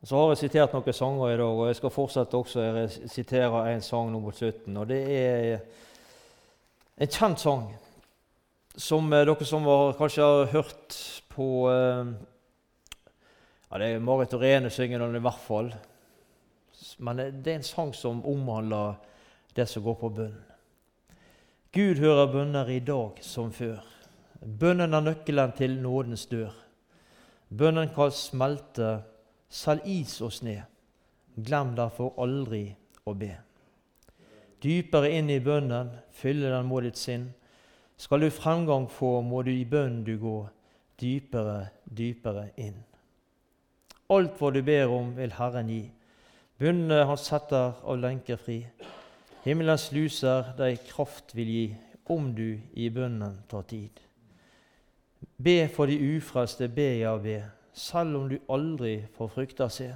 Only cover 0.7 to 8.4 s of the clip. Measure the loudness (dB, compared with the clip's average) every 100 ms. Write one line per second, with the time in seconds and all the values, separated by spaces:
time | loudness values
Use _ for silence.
0.7 | 2 -4 -2 -2 0 0 2 0 2 0
1.7 | 0 -2 -2 -2 0 0 0 -2 -2 0
2.7 | 0 -2 -4 -12 -8 0 2 4 4 2
3.7 | -2 -2 -2 -2 -4 -6 -2 -2 -2 -8
4.7 | -6 -2 -2 0 2 2 2 2 -2 -6
5.7 | -20 -20 -20 -20 -20 -20 _ _ _ _
6.7 | _ _ -6 -4 2 2 2 0 0 -4
7.7 | -12 -20 -20 _ _ _ _